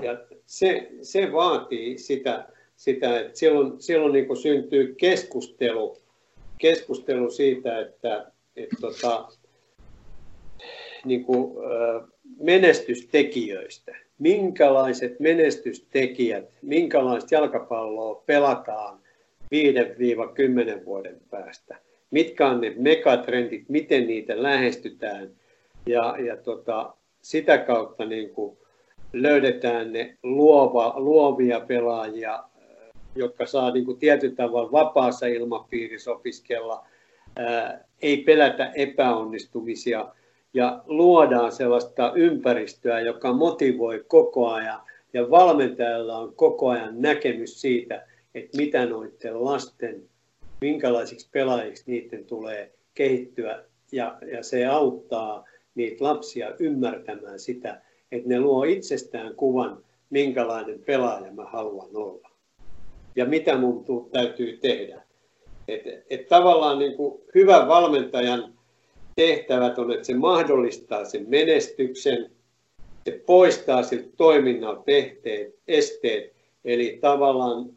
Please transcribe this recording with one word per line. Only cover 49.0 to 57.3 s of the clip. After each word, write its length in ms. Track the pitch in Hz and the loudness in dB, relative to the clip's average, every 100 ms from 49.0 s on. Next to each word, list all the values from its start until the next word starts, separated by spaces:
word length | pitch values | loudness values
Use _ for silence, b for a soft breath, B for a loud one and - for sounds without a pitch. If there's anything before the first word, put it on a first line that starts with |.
| 107 - 117 113 | -10 -14 -12 -6
lasten, 580 | 131 139 - _ 117 - - _ _ _ - - | -4 -4 -8 _ -12 -12 -18 _ _ _ -18 -8
minkälaisiksi 680 | 143 147 131 117 107 - - | -6 -2 0 -2 -4 -12 -8
pelaajiksi 520 | 139 131 123 110 - - | -4 -2 -2 -4 -12 -10
niiden 380 | 120 - 107 | -8 -8 -16
tulee 480 | - 113 110 107 101 _ _ | -12 -12 -10 -12 -14 _ _
kehittyä 720 | - 135 123 123 - 110 110 - _ _ | -2 0 0 -4 -10 -10 -10 -14 _ _
ja, 260 | 131 113 - 156 | -8 -8 -10 -14
ja 100 | 120 | -14
se 240 | - 127 123 | -6 -2 0
auttaa 800 | 151 135 - - 113 110 104 b b b | 2 0 -2 -6 -8 -6 -10 b b b
niitä 300 | 120 113 - | -8 -6 -4
lapsia 500 | 139 151 - 123 107 - | -2 -2 -6 -10 -10 -6
ymmärtämään 800 | 160 139 120 104 - 104 101 | -4 -2 -4 -6 -12 -14 -16